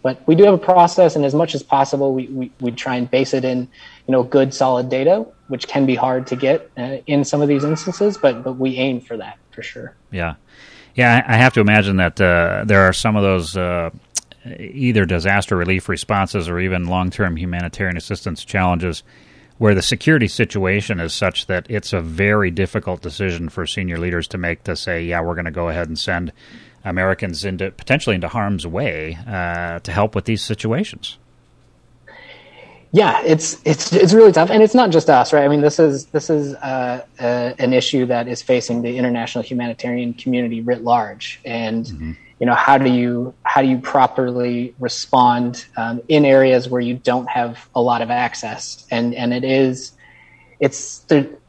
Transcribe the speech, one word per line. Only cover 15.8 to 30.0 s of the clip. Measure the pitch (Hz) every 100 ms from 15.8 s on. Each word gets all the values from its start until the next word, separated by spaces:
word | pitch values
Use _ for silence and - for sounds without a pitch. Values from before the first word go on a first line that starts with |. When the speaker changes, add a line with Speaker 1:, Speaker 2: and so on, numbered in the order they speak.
| -
Speaker 2:
responses | 85 - 101 92 101 82
or | 87
even | 92 92 87
long-term | 92 90 - 95 80
humanitarian | 87 87 87 - 98 87
assistance | - 98 98 80
challenges | - 101 90 87 90 80 _ _ _ _ _ _
where | 107
the | 98
security | - - - 156 107
situation | - 117 104 92 101 - 95
is | 82
such | - 95 - -
that | 90 -
it's | 107 -
a | 92
very | 82 80 104 104 95
difficult | 85 92 - - 90
decision | 82 78 98 85 82
for | - 82
senior | - 90 85
leaders | 87 87 85
to | 92
make | 87 82
to | - 82
say, | - 85
"Yeah, | 85 85
we're | 85
gonna | 85 82
go | 80 85
ahead | 80 82
and | 80
send | - 87 85 _ - - - _
Americans | 101 90 95 92 95 80
into, | 98 92 95
potentially | - - 139 -
into | 92 85
harm's | 120 104 95 85
way, | 87 131 80 78 80 120
uh, | 98 85 85 87 85
to | -
help | 87